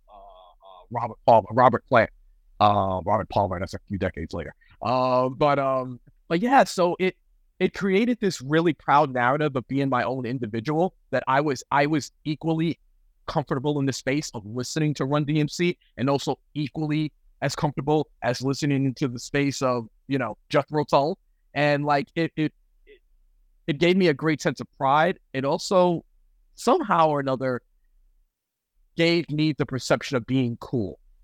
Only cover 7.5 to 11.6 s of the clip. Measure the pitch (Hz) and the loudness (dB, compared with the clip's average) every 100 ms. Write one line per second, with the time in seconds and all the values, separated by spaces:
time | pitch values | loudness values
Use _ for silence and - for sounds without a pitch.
7.5 | - 185 - 196 190 240 233 196 - 131 | -4 -4 -2 0 2 2 0 -2 -4 0
8.5 | 160 170 143 - 143 151 123 120 151 151 | 2 2 0 2 4 4 2 2 2 0
9.5 | 131 - 135 139 123 113 131 117 131 117 | -4 -4 -2 0 0 -2 -4 -4 -6 -6
10.5 | 117 117 156 185 - - 127 - 135 151 | -6 -4 0 -2 -4 -6 -4 0 0 0
11.5 | 123 | -4